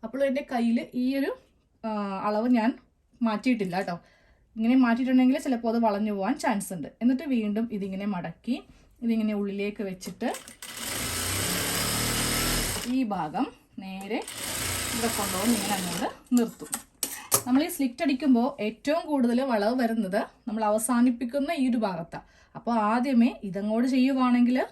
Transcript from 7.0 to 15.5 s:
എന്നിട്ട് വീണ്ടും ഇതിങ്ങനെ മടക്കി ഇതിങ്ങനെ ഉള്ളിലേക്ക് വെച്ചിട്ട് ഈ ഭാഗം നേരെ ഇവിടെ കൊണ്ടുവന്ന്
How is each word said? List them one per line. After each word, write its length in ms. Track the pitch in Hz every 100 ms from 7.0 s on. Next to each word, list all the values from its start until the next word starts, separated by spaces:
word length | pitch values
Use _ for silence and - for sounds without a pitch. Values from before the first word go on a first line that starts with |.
എന്നിട്ട് 220 | 233 262 320
വീണ്ടും 300 | 254 214 208 233 214
ഇതിങ്ങനെ 300 | 196 190 202
മടക്കി 420 | 185 170 170 - 285 - - - _
ഇതിങ്ങനെ 280 | 233 226 214 208
ഉള്ളിലേക്ക് 420 | 202 196 202 208 196
വെച്ചിട്ട് 380 | 185 - 180 233 415 - - - - - - - - - - - - - - - - - - - - - - - - 240 262
ഈ 40 | 240
ഭാഗം 320 | 190 160 165 302 - _ -
നേരെ 360 | 190 190 196 240 440 - - - - - -
ഇവിടെ 160 | 240 226 220
കൊണ്ടുവന്ന് 380 | 196 190 214